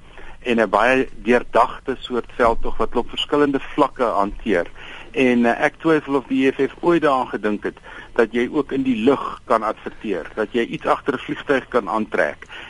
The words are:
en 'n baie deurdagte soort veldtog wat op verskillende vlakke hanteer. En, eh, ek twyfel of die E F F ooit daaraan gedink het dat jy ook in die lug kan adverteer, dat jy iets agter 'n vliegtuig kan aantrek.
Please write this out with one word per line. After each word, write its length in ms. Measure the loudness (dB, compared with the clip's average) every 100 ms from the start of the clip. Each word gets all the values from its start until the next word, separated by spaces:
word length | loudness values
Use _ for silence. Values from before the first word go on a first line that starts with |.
| -10 -16 -16 -8
en 160 | 0 2
'n 100 | 4
baie 380 | 4 4 4 0 -2
deurdagte 720 | 2 2 4 2 2 0 -8 -8
soort 300 | -6 -6 -6 0
veldtog 420 | 2 2 0 0
wat 180 | 0 -2
op 140 | -4
verskillende 500 | -4 -2 2 2 0
vlakke 440 | -2 0 0 2
hanteer. 640 | 0 2 0 -2 0 0 0 -8 -18 -18 -8
En, 340 | 0 2 4 2
eh, 180 | 2 -2
ek 100 | 0
twyfel 360 | 2 2 2 -2
of 100 | 0
die 200 | 2 2
E 40 |
F 200 | 2 -2
F 40 | 0
ooit 220 | 2 2
daaraan 260 | 4 2 -2
gedink 360 | -4 -2 -2
het 140 | -4 -8 -14 -18 -4 0
dat 160 | 2
jy 180 | 2 0
ook 200 | 0 -2
in 120 | -2
die 120 | 0 2
lug 460 | 4 2 0 -8 0
kan 180 | 0
adverteer, 680 | 0 -4 -8 -10 -6 -6 -4 -4
dat 120 | -2
jy 120 | -2 -2
iets 200 | -2 -2
agter 280 | 0 -2
'n 40 | -4
vliegtuig 500 | -6 -6 0 0 0
kan 220 | -2 0
aantrek. 580 | -2 -2 0 0 -4 -14 -18 -18